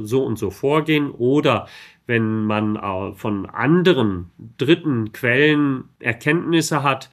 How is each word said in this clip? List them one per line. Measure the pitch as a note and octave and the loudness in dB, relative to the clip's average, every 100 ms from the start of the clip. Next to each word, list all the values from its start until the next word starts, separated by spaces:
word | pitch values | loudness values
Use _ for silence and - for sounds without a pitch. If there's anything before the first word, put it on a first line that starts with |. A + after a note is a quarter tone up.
so | G#2+ C3 | -2 -2
und | B2+ G#2+ | 0 -2
so | G2 | -4
vorgehen | - C#3 D#3 D#3 D3+ C#3+ | -4 0 0 2 0 -2
oder | - A#2+ C#3+ D3+ G#2+ - - - _ - | -2 0 2 2 0 -2 -18 -20 _ -2
wenn | A#2 A2 A2 | 0 0 0
man | G#2+ G#2+ G#2+ G#2+ | 0 0 0 -2
au-, | G2 F#2+ F#2+ | -4 -6 -6
von | F#2 A2+ G2+ F#2 | -6 -4 -4 -6
anderen | - B2 F3+ F3+ C3+ G#2+ F2+ F2 _ A2+ - | -2 2 4 4 4 2 -2 -8 _ -18 -6
dritten | C3 E3+ D#3 B2 G#2+ | 0 0 0 -2 -4
Quellen | - B2 B2 D3+ D3 C#3+ C3 - _ | -4 0 2 4 2 0 -2 -8 _
Erkenntnisse | A#2+ A2+ D3 E3 D3 E3 D#3 D3+ | -6 -2 0 0 2 0 0 0
hat, | C#3 C3 - | 0 -2 -6